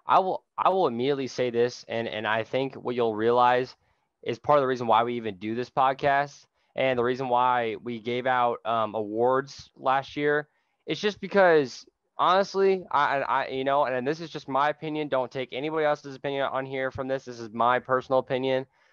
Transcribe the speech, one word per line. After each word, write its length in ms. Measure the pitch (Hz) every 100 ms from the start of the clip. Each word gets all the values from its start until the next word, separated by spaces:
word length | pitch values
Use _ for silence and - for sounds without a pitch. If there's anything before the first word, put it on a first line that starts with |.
| -
I 140 | 156
will, 240 | 190 147 _ -
I 100 | 170
will 200 | 190 160
immediately 400 | 117 131 139 127
say 220 | - 123
this, 360 | 117 123 - -
and, 220 | 113 113
and 180 | 107 110
I 160 | 113
think 320 | 110 127 135 -
what 180 | 120
you'll 220 | 120 117 107
realize 580 | 113 120 123 123 127 - _ _ _ _
is 160 | - 117
part 220 | 147 147
of 40 |
the 40 | 131
reason 180 | 127 120
why 180 | 110
we 120 | 120 120
even 220 | 113 92
do 180 | 104 117
this 140 | 123
podcast 760 | - 131 135 143 139 143 - _ _ _ -
and 240 | 131 123
the 40 |
reason 260 | 120 127 131
why 480 | 120 127 123 117 104
we 180 | 120 117
gave 280 | 107 123 127
out, 300 | 127 120 117 -
um, 300 | 113 107 104
awards 720 | 104 107 123 131 139 - - -
last 400 | 135 135 135 147
year. 320 | 147 147 147 _ _ _ -
It's 120 | 156
just 220 | 208 202
because, 640 | 196 202 185 160 127 - - _ _ -
honestly, 640 | 156 185 190 190 190 190 165
I, 280 | 135 139 139
I, 20 |
I, 260 | - 127 131
you 160 | 131
know, 220 | 135 139 131
and, 100 | 127
and 100 | 127
this 140 | 160
is 100 | 160
just 200 | 151 -
my 180 | 135 147
opinion. 400 | 147 156 151 147
Don't 240 | 131 123
take 220 | 139 127
anybody 320 | 117 151 160 151
else's 320 | 147 143 131
opinion 320 | 143 139 131
on 140 | 131 135
here 260 | 135 131
from 160 | 135 131
this. 160 | 135
This 160 | 123 120
is 100 | 113
my 300 | 113 117 123
personal 400 | 117 127 - 131
opinion, 460 | 123 131 131 131 131 _ _